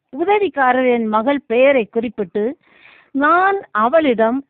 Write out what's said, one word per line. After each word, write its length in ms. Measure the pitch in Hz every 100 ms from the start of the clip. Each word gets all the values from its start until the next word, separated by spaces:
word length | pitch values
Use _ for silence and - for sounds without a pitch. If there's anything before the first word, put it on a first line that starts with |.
| _ 262
உதவிக்காரரின் 920 | 349 415 370 277 254 254 254 240 220
மகள் 340 | 214 226 285 -
பெயரை 380 | 226 269 269 202
குறிப்பிட்டு, 600 | 226 233 - 185 208 214 330 _ _ - - _ 269
நான் 440 | 294 339 381 392 - 208
அவளிடம் 600 | 233 320 302 214 220 262 -